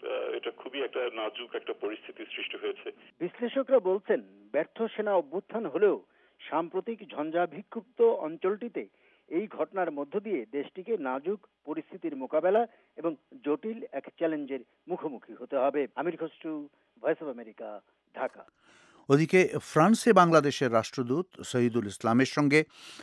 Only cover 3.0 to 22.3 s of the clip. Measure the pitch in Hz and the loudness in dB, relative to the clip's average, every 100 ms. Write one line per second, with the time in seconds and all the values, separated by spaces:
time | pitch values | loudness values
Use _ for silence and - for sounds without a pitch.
3 | - _ 175 - 240 269 262 262 185 190 | -20 _ -10 -6 -4 -2 4 4 4 0
4 | - 180 98 - - 139 160 - 226 - | 2 0 -2 -18 -4 -2 -2 -4 -6 -2
5 | 214 196 147 170 - 208 202 139 202 131 | 0 0 0 -6 -6 -6 -4 2 4 4
6 | - _ _ _ - 147 170 185 190 226 | -2 _ _ _ -6 -4 -2 -4 -6 -10
7 | 175 110 151 165 175 147 - 233 - - | -10 -6 -2 0 -2 -4 -12 -14 -12 2
8 | 233 - 156 165 185 214 240 175 101 _ | 4 4 -2 -4 -2 -2 -6 -8 -10 _
9 | _ _ _ 160 208 - 156 190 175 143 | _ _ _ -4 -4 -4 -6 -2 -4 -4
10 | 143 196 202 156 107 139 - - 185 220 | -6 -6 -4 -6 -4 -6 -8 -10 -6 -4
11 | 135 131 151 202 - _ - 320 - 185 | -2 -4 -4 -6 -8 _ -10 -10 -10 -10
12 | 320 131 131 156 170 208 233 _ _ - | -8 -8 -4 0 2 2 2 _ _ -8
13 | 160 147 _ 131 135 147 220 226 269 135 | -6 -6 _ -10 -4 -2 -4 -8 -10 -12
14 | - - 165 156 139 135 120 _ - 170 | -12 -4 -2 -2 -6 -8 -10 _ -10 -8
15 | 156 127 - 110 120 139 135 143 135 - | -6 -10 -14 -18 -6 0 0 0 -4 -4
16 | 160 165 160 - 165 156 147 _ _ _ | -6 -4 -8 -10 -10 -10 -12 _ _ _
17 | 117 160 151 120 113 104 110 104 - _ | -4 -2 -6 -10 -14 -14 -12 -12 -18 _
18 | _ 120 131 - - _ _ _ _ _ | _ -8 -8 -8 -18 _ _ _ _ _
19 | - 143 160 185 180 147 - 156 170 226 | 2 4 6 4 4 0 0 4 6 6
20 | - 196 170 165 139 - 135 113 110 - | 6 8 8 8 6 2 2 2 2 -4
21 | 123 139 185 - - 127 120 117 101 98 | -2 -2 -4 -10 -4 2 2 2 -2 -2
22 | 113 117 131 | 2 4 4